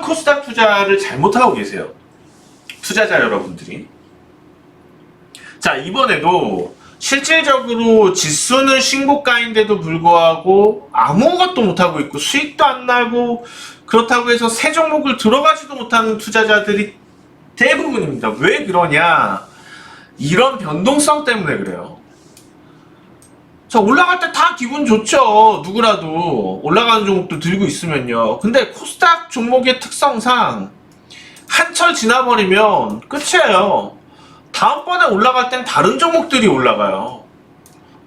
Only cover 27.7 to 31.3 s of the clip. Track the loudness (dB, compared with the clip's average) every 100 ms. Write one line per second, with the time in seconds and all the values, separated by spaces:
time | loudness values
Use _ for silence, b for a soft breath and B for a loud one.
27.7 | -2 -4 -4 -4 -2 -2 -2 0 0 0
28.7 | -6 -16 0 2 2 -2 -6 0 2 2
29.7 | -2 -6 -2 -2 0 0 0 0 -4 -12
30.7 | -16 _ B B B B